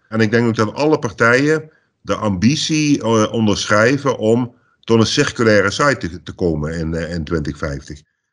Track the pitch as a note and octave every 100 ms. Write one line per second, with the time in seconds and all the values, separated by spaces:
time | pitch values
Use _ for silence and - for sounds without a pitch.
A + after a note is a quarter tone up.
0 | _ A2 G#2+ A#2 A#2+ A2+ G#2 - D3+ D3+
1 | B2 F#2 A#2 B2 D3 D#3 D#3 _ _ _
2 | G2 G2 G#2+ F#2 A2 D#3 - D#3 D3+ C#3+
3 | A2 A2 G#2+ A2+ G#2+ F#2+ - G#2 A#2 C#3
4 | C#3 A#2 A2 A#2 A#2+ - _ _ - A#2
5 | G#2+ - C#3+ - A2+ G#2 F#2+ - D3 C3
6 | E2+ E2+ - - F2+ D#2 D2+ E2+ D#2+ E2
7 | D#2+ E2+ D2+ E2 D2+ C#2+ D#2 C#2 - D2
8 | _ _ _